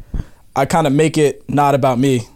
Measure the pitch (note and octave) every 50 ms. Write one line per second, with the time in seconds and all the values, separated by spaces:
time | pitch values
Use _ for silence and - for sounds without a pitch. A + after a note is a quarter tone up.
0 | - - - - - - - _ - - _ C3+ C#3 - - E3 D#3+ C#3+ C3+ D3
1 | D#3 D#3+ - D#3 D3+ C#3 - - - - C3 C#3+ C#3+ C#3+ C#3 C3+ B2+ C3 B2 A#2
2 | C3+ C#3 C3 A#2+ A2+ - -